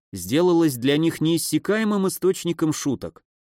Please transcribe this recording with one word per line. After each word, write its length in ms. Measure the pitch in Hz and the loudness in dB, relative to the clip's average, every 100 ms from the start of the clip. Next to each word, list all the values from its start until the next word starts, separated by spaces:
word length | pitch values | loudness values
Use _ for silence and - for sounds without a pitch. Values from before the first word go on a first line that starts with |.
| _ | _
сделалось 640 | 98 87 139 180 170 165 123 | -12 -2 2 4 4 2 0
для 200 | 127 147 | 0 2
них 240 | 165 - | 0 0
неиссякаемым 880 | 156 165 - 156 - 214 220 208 190 | 0 0 0 -2 0 0 0 0 0
источником 640 | - 180 185 175 160 160 | 0 0 0 -4 -2 -2
шуток. 520 | 143 147 120 85 - _ _ | 0 -4 -4 -6 -14 _ _